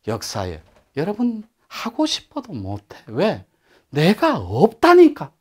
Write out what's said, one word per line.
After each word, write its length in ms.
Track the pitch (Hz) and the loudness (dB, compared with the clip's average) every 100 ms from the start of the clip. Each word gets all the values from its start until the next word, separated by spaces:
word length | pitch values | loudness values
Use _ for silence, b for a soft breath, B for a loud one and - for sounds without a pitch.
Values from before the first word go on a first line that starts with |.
| - | -8
역사에. 540 | 107 - 107 92 80 _ _ _ 131 | -8 -8 -8 -8 -12 _ _ _ -8
여러분 460 | 165 208 240 220 208 _ _ | -6 -4 -4 -6 -14 _ _
하고 380 | - 233 226 311 | -12 -10 -4 -4
싶어도 480 | - _ 294 247 | -4 _ -16 -12
못해. 440 | 135 95 101 _ - - | -12 -10 -12 _ -20 -10
왜? 380 | 113 208 113 92 _ _ _ _ | -4 -4 -4 -12 _ _ _ _
내가 480 | 135 165 214 320 214 | 0 2 2 0 -2
없다니까. 960 | 87 110 214 - 330 359 320 - 147 _ | -4 0 0 4 6 8 6 4 -16 _